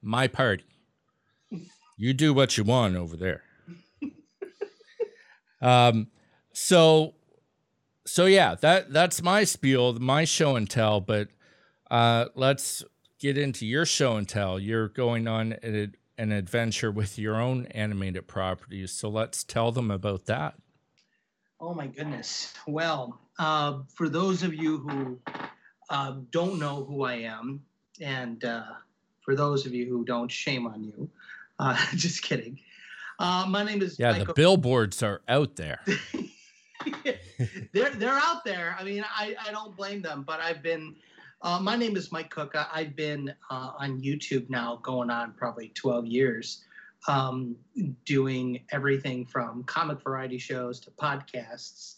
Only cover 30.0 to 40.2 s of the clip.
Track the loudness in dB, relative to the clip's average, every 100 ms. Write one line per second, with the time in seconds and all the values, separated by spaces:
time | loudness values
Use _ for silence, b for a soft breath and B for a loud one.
30 | -2 -2 -4 -6 -4 -4 -4 -8 -12 -10
31 | -12 B B B B -4 0 0 0 0
32 | -2 -2 -4 -4 -4 -14 B B B B
33 | B -4 0 0 0 0 0 -2 -2 2
34 | 2 2 2 6 8 8 6 4 2 0
35 | -2 -2 2 2 2 -2 -8 -6 -4 -4
36 | -6 -8 -10 -14 -20 _ _ -12 -10 -6
37 | -4 -6 -10 -6 -6 -6 -4 0 0 0
38 | 0 2 2 0 -4 -6 -6 -6 -6 -6
39 | -6 -6 -6 -8 -8 -10 -10 -10 -8 -8
40 | -8 -8